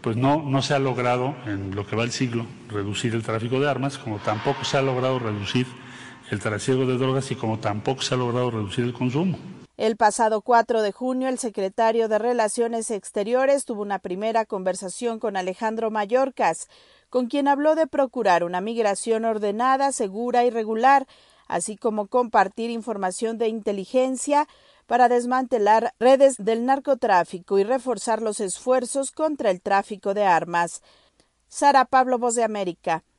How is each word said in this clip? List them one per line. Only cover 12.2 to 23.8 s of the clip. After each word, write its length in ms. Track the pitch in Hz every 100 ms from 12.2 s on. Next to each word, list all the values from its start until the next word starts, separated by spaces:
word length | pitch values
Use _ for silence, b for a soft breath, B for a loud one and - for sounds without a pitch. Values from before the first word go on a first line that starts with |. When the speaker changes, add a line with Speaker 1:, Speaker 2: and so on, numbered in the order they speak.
| 226 247 214 247 233 233 220
Speaker 2:
Exteriores 760 | 214 - - 202 247 269 277
tuvo 180 | - 214
una 180 | 208 190
primera 440 | 196 180 214 226
conversación 760 | 214 196 185 180 190 - 240 226
con 160 | 220 196
Alejandro 560 | 185 185 220 220 226
Mayorkas, 760 | 220 208 247 269 - 202 165 - b b b b
con 200 | 254 247
quien 180 | 285 277
habló 300 | 285 294 311
de 100 | 320
procurar 560 | 294 269 254 208 170
una 180 | 170 180
migración 640 | 202 233 214 196 - 220
ordenada, 680 | 226 220 208 208 254 269 277
segura 520 | 262 214 196 240 247
y 60 | 247
regular, 560 | 233 220 220 247 277 269 b b b b
así 300 | 170 - 214
como 320 | 233 214 202
compartir 640 | 247 247 226 190 - 226
información 680 | 233 214 208 185 185 226 226
de 80 | 226
inteligencia 1000 | 226 208 202